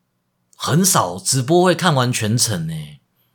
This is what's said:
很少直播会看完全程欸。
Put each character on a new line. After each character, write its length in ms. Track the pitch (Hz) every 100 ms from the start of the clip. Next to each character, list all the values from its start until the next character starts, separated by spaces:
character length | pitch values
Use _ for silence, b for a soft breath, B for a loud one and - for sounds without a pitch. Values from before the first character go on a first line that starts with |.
| _ _ _ _ _ -
很 280 | 104 147
少 320 | 196 127 90 92
直 260 | - 131
播 220 | 120 175
会 100 | 180
看 200 | 165 175
完 180 | 131 123
全 240 | - 107 117
程 320 | 113 90 80
欸。 320 | 80 73 71 _ _ _